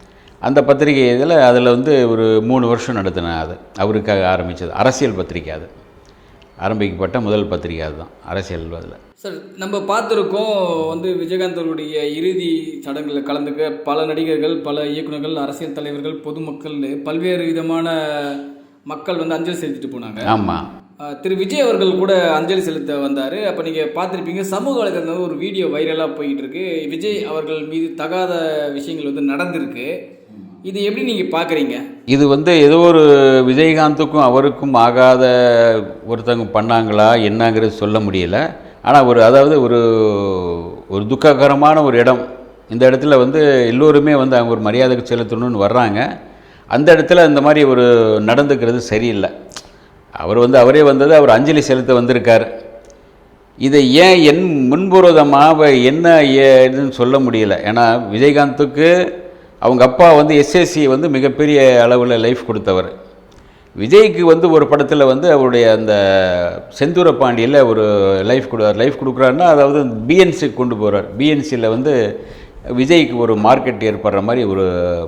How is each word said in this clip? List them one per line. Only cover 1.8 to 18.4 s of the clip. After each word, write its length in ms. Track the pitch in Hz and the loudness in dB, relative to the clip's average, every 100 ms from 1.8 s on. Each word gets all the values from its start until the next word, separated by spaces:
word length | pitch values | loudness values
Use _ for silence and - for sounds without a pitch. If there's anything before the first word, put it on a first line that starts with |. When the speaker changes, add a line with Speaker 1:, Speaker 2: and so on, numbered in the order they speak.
| 139 143 120 | 0 0 0
Speaker 1:
ஒரு 320 | 113 113 110 | 0 0 0
மூணு 260 | 113 127 120 | 0 -2 -2
வருஷம் 280 | 117 - 117 | -4 -4 -6
நடத்தினேன். 440 | 92 87 85 82 | -6 -6 -8 -8
அது 140 | 80 87 - - | -10 -12 -14 -6
அவருக்காக 600 | 98 107 107 101 92 92 | -4 -4 -2 -2 0 -2
ஆரம்பிச்சது. 320 | 87 87 87 | -6 -10 -10
அரசியல் 440 | - 117 131 135 | -4 -2 -2 -4
பத்திரிகை 400 | 95 87 85 78 | -4 -8 -10 -12
அது. 300 | 78 80 - _ _ _ _ _ _ _ - | -14 -16 -20 _ _ _ _ _ _ _ -10
ஆரம்பிக்கப்பட்ட 600 | 95 110 101 87 92 123 | -6 -4 -6 -4 -6 -4
முதல் 280 | 107 107 98 | -4 -4 -4
பத்திரிகை 380 | 90 85 82 78 | -6 -8 -10 -10
அதுதான், 220 | 76 82 _ - | -12 -18 _ -12
அரசியல் 360 | 92 92 87 82 82 | -10 -10 -12 -12 -16
அதுல. 160 | 85 82 _ | -18 -20 _
Speaker 2:
சார், 200 | _ 196 175 - - | _ -18 -18 -18 -16
நம்ம 220 | 190 202 | -10 -8
பார்த்துருக்கோம் 1080 | 190 208 214 214 190 196 220 208 180 165 160 | -6 -6 -4 -4 -4 -4 -4 -4 -4 -4 -6
வந்து 260 | 165 185 | -6 -6
விஜயகாந்த் 400 | 170 165 185 185 | -6 -6 -6 -6
அவருடைய 540 | 170 160 156 151 151 147 | -6 -8 -8 -8 -6 -6
இறுதி 720 | 151 180 185 170 160 156 151 | -4 -4 -4 -4 -6 -8 -14
சடங்குல 380 | 139 139 143 143 | -12 -10 -8 -8
கலந்துக்க 520 | 139 143 147 143 156 | -6 -8 -8 -6 -8
பல 340 | - 143 151 156 | -8 -8 -6 -6
நடிகர்கள், 520 | 156 160 156 156 160 | -6 -6 -4 -4 -6
பல 260 | 147 143 | -8 -8
இயக்குனர்கள், 520 | 147 151 147 151 151 151 | -8 -8 -10 -10 -10 -8
அரசியல் 380 | 143 - 160 | -10 -10 -12
தலைவர்கள், 480 | 143 147 143 143 160 151 | -12 -12 -12 -12 -12 -12
பொதுமக்கள்னு 800 | 151 156 139 156 147 139 139 | -12 -12 -14 -12 -10 -10 -10
பல்வேறு 420 | - 160 180 180 165 | -10 -8 -6 -6 -6
விதமான 600 | 165 160 165 165 160 151 147 143 139 | -6 -6 -6 -6 -6 -6 -8 -8 -12